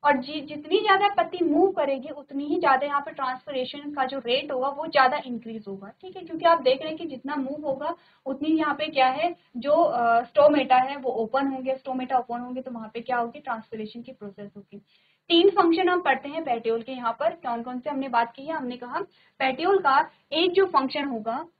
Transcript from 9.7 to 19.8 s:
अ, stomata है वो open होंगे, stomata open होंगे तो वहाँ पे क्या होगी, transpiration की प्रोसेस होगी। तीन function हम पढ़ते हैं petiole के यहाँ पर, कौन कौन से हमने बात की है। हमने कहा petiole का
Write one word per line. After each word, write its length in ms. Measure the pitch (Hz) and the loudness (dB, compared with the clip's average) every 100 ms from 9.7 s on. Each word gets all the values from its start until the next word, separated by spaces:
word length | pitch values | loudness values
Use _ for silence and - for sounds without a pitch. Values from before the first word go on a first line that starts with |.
अ, 500 | 311 - - 233 233 | 4 4 4 2 2
stomata 540 | 240 - 294 294 262 254 | 2 6 6 6 4 4
है 180 | 262 277 | 2 -2
वो 140 | 262 | -6
open 340 | 226 220 262 269 | -4 -2 0 0
होंगे, 280 | 262 262 262 | -2 -4 -4
stomata 420 | - 262 254 262 | -4 -6 0 -2
open 220 | 240 240 | -2 -8
होंगे 220 | 247 254 | -8 -10
तो 100 | 254 | -10
वहाँ 180 | 233 220 | -10 -10
पे 80 | 233 | -12
क्या 160 | 233 247 | -4 -2
होगी, 220 | 233 294 | -2 -6
transpiration 640 | 269 226 214 220 214 240 | -8 -8 -8 -10 -10 -12
की 100 | 233 | -16
प्रोसेस 400 | 262 208 196 208 - | -16 -16 -14 -18 -18
होगी। 200 | 202 202 _ _ _ _ _ | -20 -20 _ _ _ _ _
तीन 200 | 339 392 | 6 6
function 380 | 403 339 330 359 | 6 4 4 2
हम 120 | 349 | 2
पढ़ते 280 | 311 262 285 | 2 0 -2
हैं 140 | 320 | -8
petiole 380 | 311 233 226 226 | -4 -4 -2 -4
के 100 | 226 | -4
यहाँ 220 | 254 240 | -6 -6
पर, 220 | 233 311 339 | -2 -4 -4
कौन 260 | 254 233 | -8 -6
कौन 160 | 233 254 | -6 -8
से 100 | 294 | -6
हमने 200 | 269 269 | -6 -2
बात 240 | 240 233 - | 0 -2 -4
की 100 | 277 | -8
है। 80 | |
हमने 240 | 320 254 247 | -6 -6 -10
कहा 220 | 247 294 370 _ _ _ | -8 -8 -8 _ _ _
petiole 400 | 269 262 339 | -4 0 2
का 180 | 392 | 2